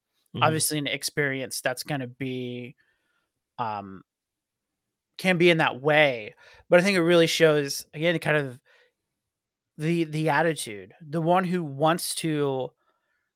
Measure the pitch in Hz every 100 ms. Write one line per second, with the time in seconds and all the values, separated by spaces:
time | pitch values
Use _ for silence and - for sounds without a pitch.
0 | _ _ _ - 151 156 - 151 139 110
1 | - - 143 135 127 - 135 127 - 147
2 | 127 123 131 127 123 123 123 - _ _
3 | _ _ _ _ _ - 113 104 98 95
4 | - _ _ _ _ _ _ _ _ _
5 | _ - 185 180 175 160 139 117 139 151
6 | 147 120 107 - - - - 175 185 190
7 | 165 175 165 - 160 151 143 - - 151
8 | 165 165 156 151 139 123 _ _ _ _
9 | _ _ _ _ _ _ _ - 156 170
10 | 160 156 156 143 165 147 - 101 95 -
11 | 156 160 160 180 185 180 160 135 156 175
12 | - - 165 151 143 135 127 _ _ _
13 | _ _ _